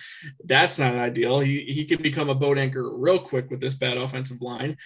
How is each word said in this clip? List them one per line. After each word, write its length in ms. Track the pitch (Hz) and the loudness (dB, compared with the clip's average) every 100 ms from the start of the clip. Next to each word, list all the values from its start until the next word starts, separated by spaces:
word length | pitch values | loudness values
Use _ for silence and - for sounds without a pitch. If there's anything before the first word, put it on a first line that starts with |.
| - - - - | -12 -16 -16 -10
That's 360 | - 135 180 - | 2 4 4 4
not 160 | 131 123 | 2 2
ideal. 420 | 120 117 117 139 | 0 0 2 4
He, 220 | 139 143 | 2 0
he 240 | 120 139 | -2 -4
could 180 | 151 156 | 0 0
become 260 | 156 139 143 | 0 0 0
a 60 | |
boat 240 | 135 143 139 | 2 2 2
anchor 380 | 131 131 120 123 | 2 -2 -4 0
real 240 | 147 185 | 4 4
quick 300 | - 131 131 | 2 -4 -4
with 100 | 131 | -4
this 140 | 127 | -4
bad 220 | 135 127 123 | -2 -2 0
offensive 440 | 131 131 131 123 | -2 -4 -6 -6
line. 360 | 123 120 139 147 | -6 -4 -6 -6